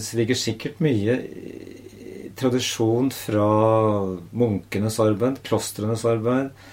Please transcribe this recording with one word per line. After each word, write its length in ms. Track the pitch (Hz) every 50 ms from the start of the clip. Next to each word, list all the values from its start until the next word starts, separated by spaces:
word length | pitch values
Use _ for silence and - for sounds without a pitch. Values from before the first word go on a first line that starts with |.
| 107 - -
ligger 220 | 113 120 107 123
sikkert 440 | - - - - - - 139 - -
mye 340 | 165 151 127 104 101 110 123
i 1160 | 131 - - - - - - - - - - - - - - - - - - - - - - -
tradisjon 760 | - 131 127 120 127 120 - - - 117 110 113 120 131 135
fra 1040 | - - - - 110 104 104 107 107 107 110 110 110 110 110 107 104 101 98 95 92 87 82 92 107
munkenes 680 | 113 123 113 104 92 - - - 98 104 110 110 -
arbeid, 440 | 110 107 104 95 117 131 135 - -
klostrenes 600 | - - 104 - - - - 104 107 117 110 -
arbeid, 440 | 117 117 113 110 120 127 131 135 135 - - - -